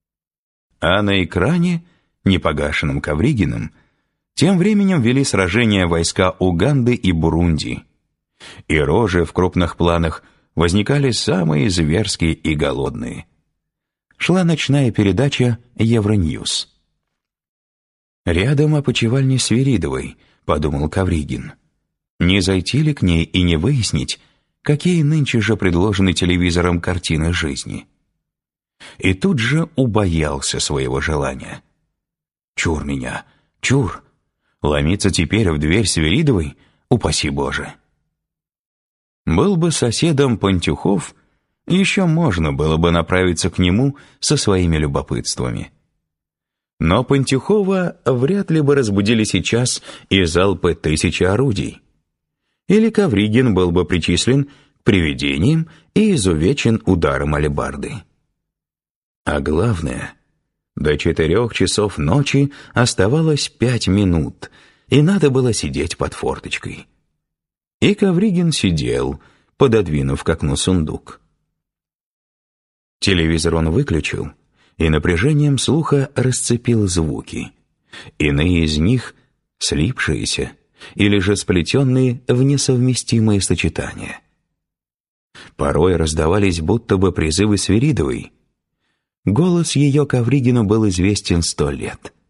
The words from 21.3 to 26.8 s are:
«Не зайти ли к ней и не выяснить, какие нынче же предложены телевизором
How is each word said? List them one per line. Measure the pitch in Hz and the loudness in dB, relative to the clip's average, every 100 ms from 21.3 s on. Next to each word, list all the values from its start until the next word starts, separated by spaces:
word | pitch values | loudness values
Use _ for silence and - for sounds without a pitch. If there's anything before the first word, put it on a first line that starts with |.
| 64 65 - _ _ _ _ _ _ | -8 -10 -18 _ _ _ _ _ _
«Не | 85 98 | 2 2
зайти | 92 95 87 131 | 2 0 0 0
ли | 151 | 0
к | 143 | 0
ней | 90 82 | 2 2
и | 80 90 | 0 0
не | 87 80 | 2 2
выяснить, | 101 143 98 73 64 - _ _ _ _ | 0 0 -2 -4 -6 -10 _ _ _ _
какие | - 147 180 175 | -4 0 0 2
нынче | 143 156 135 117 | 2 0 0 0
же | 104 104 | 0 0
предложены | 95 85 90 92 95 | 0 2 0 2 0
телевизором | 85 87 90 87 85 87 87 | 2 0 2 2 2 0 0